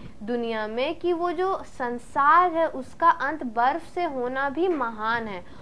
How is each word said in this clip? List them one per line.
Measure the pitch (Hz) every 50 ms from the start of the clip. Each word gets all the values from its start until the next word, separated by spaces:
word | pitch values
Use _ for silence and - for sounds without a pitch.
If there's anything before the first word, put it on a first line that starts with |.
| - - - - 208
दुनिया | 208 247 240 233 226 226 220 214 214
में, | 220 240 262 311 330 330
कि | - 349 349
वो | 330 349 349
जो | 330 320 370 381 381 - -
संसार | - - - 254 240 240 240 - - - 294 277 285 320 349 359 359 320
है | 330 330 302
उसका | - 262 254 - - - 330 339
अंत | 339 - 262 277 320 294 302
बर्फ | 240 214 233 240 269 302 339 - - -
से | 359 349
होना | 311 277 254 240 247 262 269 277 285
भी | 254 311 359 381
महान | 339 285 247 233 226 214 214 220 233 233 226 214
है | 196 180 180 - - -